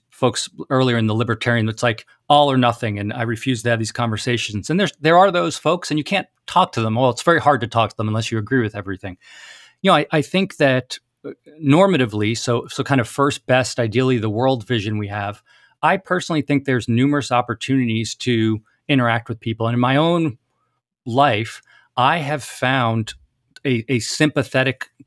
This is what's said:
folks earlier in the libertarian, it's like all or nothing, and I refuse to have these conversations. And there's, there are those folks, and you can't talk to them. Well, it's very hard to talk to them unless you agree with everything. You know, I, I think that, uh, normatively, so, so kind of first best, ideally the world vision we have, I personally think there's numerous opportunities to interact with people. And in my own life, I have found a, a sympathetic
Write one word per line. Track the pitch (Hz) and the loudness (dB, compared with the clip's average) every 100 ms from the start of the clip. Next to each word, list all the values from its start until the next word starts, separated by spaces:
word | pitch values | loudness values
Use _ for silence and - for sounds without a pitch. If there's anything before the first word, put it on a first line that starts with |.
| _ | _
folks | _ 127 - - - - | _ -2 -2 -8 -12 -4
earlier | 131 127 117 | 0 2 2
in | 110 | 0
the | |
libertarian, | 107 117 113 - 117 110 | 0 -2 -2 -2 0 -2
it's | 110 | -2
like | 123 110 - _ - | -2 -2 -8 _ 2
all | 147 143 | 4 4
or | 131 | 4
nothing, | 123 113 117 101 | 2 0 -4 -4
and | 104 | -6
I | 123 | -6
refuse | 117 113 135 120 | -6 -4 -4 -2
to | 120 | 0
have | 117 | -2
these | 110 | -2
conversations. | - 117 107 - 117 - 104 - | -4 -4 -2 -2 -4 -4 -6 -4
And | 165 | -2
there's, | 185 - | -2 -2
there | 147 175 | 4 6
are | 196 | 6
those | 175 170 - | 4 -2 -2
folks, | 151 175 - | -2 -2 -2
and | 151 | -4
you | 139 | -2
can't | 196 - _ - | -4 -6 _ -4
talk | - 180 | 0 0
to | - | 0
them. | 110 110 | -2 2
Well, | 131 | 2
it's | 117 | 2
very | - 165 | 2 2
hard | 131 139 | 4 2
to | 117 | 2
talk | 117 110 | 0 0
to | - | -2
them | 107 | -2
unless | 107 110 | -2 -2
you | 113 | -4
agree | 104 131 | 0 0
with | 110 | 0
everything. | 104 95 92 95 90 - - - - - _ | -4 -8 -10 -10 -14 -20 -20 -20 -20 -20 _
You | 190 | 2
know, | 165 | 2
I, | 147 | 2
I | 160 | 0
think | 139 185 196 - | 0 -2 -2 2
that, | 143 127 127 - _ _ 139 | 2 2 -2 -12 _ _ -18
uh, | 135 - 156 | -16 -20 -4
normatively, | 151 147 196 170 123 104 104 113 | 2 4 6 4 0 0 -2 -2
so, | - 117 - | -2 -2 -2
so | - 131 | -8 0
kind | 139 | 2
of | 113 | 2
first | - 143 - - | 0 0 0 0
best, | 127 123 - | 0 0 -2
ideally | 117 110 131 123 | -2 0 2 0
the | 107 | 0
world | 104 131 131 101 | 0 0 0 -2
vision | 123 101 107 | -4 -2 -4
we | 101 | -6
have, | 104 101 101 _ _ _ _ | -6 -8 -10 _ _ _ _
I | 151 190 | 0 0
personally | - 180 - 160 | -2 -6 -2 -4
think | 135 143 | 0 -2
there's | 139 127 110 | 0 -2 0
numerous | 117 135 143 123 | 0 2 0 0
opportunities | 123 120 117 - 135 123 110 110 - | -2 -2 -6 -2 0 0 -2 -4 -6
to | - 117 110 110 - _ - | -2 0 2 0 -6 _ -2
interact | 139 120 117 113 | 0 2 0 -4
with | 113 | -8
people. | - 113 113 | -6 -4 -2
And | |
in | 120 | 0
my | 123 135 | 2 2
own | 165 170 160 110 _ _ _ _ _ _ - | 2 0 -2 -6 _ _ _ _ _ _ -2
life, | 117 143 107 110 - - _ _ - | 2 4 2 -2 -10 -20 _ _ 0
I | 127 165 | 2 2
have | 139 151 - | -2 -6 -8
found | - 127 131 117 113 110 - _ _ _ _ 143 | -6 -2 0 0 0 -4 -10 _ _ _ _ -2
a, | 123 113 | -2 -2
a | 127 | -4
sympathetic | - - 151 151 127 131 131 127 - _ | -4 0 0 0 -2 0 -2 -4 -10 _